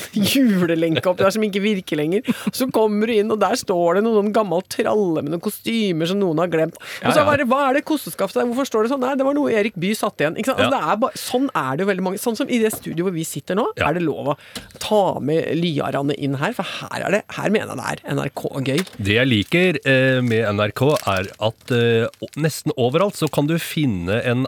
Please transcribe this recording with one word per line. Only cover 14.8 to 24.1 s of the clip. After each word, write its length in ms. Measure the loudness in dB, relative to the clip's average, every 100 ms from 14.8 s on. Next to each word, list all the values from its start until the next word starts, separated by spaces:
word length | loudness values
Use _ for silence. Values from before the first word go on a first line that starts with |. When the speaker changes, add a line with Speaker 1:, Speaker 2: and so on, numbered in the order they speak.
| 0 2 2 0
Speaker 1:
med 340 | 0 0 0 -2
Lyarane 600 | 0 -2 -2 -2 -2 -2
inn 180 | -4 -2
her, 180 | -4
for 100 | -4 -8
her 400 | -8 -10 -6 -2
er 40 |
det, 120 | -2 -4
her 200 | -4 0
mener 200 | 0 -2
jeg 80 | -6
det 80 | -6
er 160 | -8 -4
N 100 | -4
R 100 | -4
K 200 | -6 -8 -4
gøy. 220 | -2 -2 -4
Speaker 3:
Det 200 | -6 0
jeg 140 | 2 4
liker, 500 | 2 2 2 2 2
eh, 420 | 2 2 4 2
med 260 | 2 2 2
N 120 | 0
R 120 | 0
K 240 | 2 2 2 0
er 220 | -2 -2 -2
at, 360 | -4 -4 -2
eh, 360 | 2 4 4 0 -4
o-, 80 | -12 -2
nesten 360 | -2 -2 -4 0
overalt 400 | 2 2 0 0
så 140 | -2
kan 180 | 0 0
du 100 | 0
finne 640 | -2 -2 0 0 0